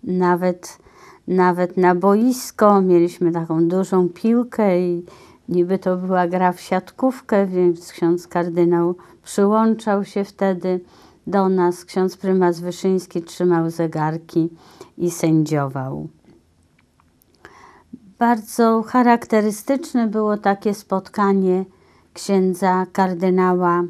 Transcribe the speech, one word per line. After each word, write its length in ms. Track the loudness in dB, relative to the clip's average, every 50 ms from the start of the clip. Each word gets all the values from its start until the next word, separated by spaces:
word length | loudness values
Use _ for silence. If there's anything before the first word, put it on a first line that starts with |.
| -6
nawet, 720 | -4 -2 0 2 2 2 2 0 -2 -4 -4 -10 -20 -20 _ _ -20 _ -20 -20 -20 -20 -20 _ -2
nawet 480 | 0 2 2 2 2 0 -2 -2 0
na 180 | 2 2 2 2
boisko. 840 | 4 2 2 2 4 2 0 0 -2 -8 -14 -2 2 4 4 4 4
Mieliśmy 500 | 4 4 4 4 4 2 -2 -2 -2 -2
taką 360 | -2 -2 -4 -2 0 0 0 0
dużą 400 | 0 -2 -2 0 2 0 0 0
piłkę 720 | -2 -2 -2 0 2 0 0 -2 -2 0 0 2 2 2
i 240 | 0 0 -2 -4 -6 -12 -20 -20 -20 -20 -20 _ _ -4
niby 300 | 0 0 2 0 0 -2
to 180 | -2 -2 -2
była 300 | -2 -2 -2 0 0 0
gra 260 | 0 0 0 0 0
w 80 | 0 -2
siatkówkę, 840 | -6 -4 -4 -4 -4 -6 -8 -2 -2 -2 -2 -4 -6 -2 0 0 0
więc 460 | 0 0 2 2 2 0 -2 -8 -20
ksiądz 360 | -8 -2 0 0 0 0 -4 -6
kardynał 680 | -4 -4 -4 -2 0 0 2 2 2 2 0 -2 -2 -6 -12 -20 -20 _
przyłączał 840 | _ -8 -2 0 0 2 2 2 2 2 0 -2 -2 -2 -2 -2 -4
się 200 | -4 -6 -6 -6
wtedy 560 | -6 -4 -4 -2 -2 -2 -2 -2 -4 -4 -4 -6 -12 -20 -20 -20 -20 _ _ _
do 220 | -4 -2 0 2 2
nas. 360 | 2 2 2 0 0 -2 -10
Ksiądz 320 | -8 -4 -2 -2 -2 -4
prymas 440 | -6 -4 0 2 2 2 2 0 -2
Wyszyński 600 | -6 -10 -10 -4 -2 -2 -2 -2 -4 -6 -10 -10
trzymał 480 | -10 -10 -6 -2 0 2 2 2 0 -2
zegarki 760 | -2 -4 -4 -4 -2 -4 -4 -4 -4 -6 -10 -4 -2 -2 -2 -2 -4 -12 -20 -20 -20 -20 -20 -20 _ -4
i 120 | -4 -4
sędziował. 1000 | -4 -2 0 2 2 2 2 0 -2 -2 -2 -4 -6 -8 -8 -8 -10 -10 -12 -14 _ _ _ _ -20 _ _ _ _ _ _ _ _ _ _ _ _ _ _ _ _ _ _ _ _ _ _ -20 -20 -20 -20 -20 _ _ _ _ -20 -20 _ -20 _ _
Bardzo 640 | 0 0 0 0 -2 -8 0 2 2 4 4 2
charakterystyczne 1200 | -2 0 0 2 4 4 4 2 2 0 0 0 0 0 -4 -6 -4 -4 -4 -4 -4 -4 -2 -2 -2
było 300 | 0 -2 -2 -2 -2 -2
takie 380 | 0 0 -2 -2 0 -2 -4 -4
spotkanie 880 | -4 -6 _ -6 -6 -6 -6 -4 -2 0 2 2 2 2 2 0 0 -2 -6 _ _ _ _ _ _ _ _ _
księdza 720 | -14 -4 -2 0 2 2 0 0 0 0 0 0 0 -2 -4
kardynała 920 | _ -2 -2 0 0 -2 0 2 2 2 2 2 2 2 2 2 2 0 0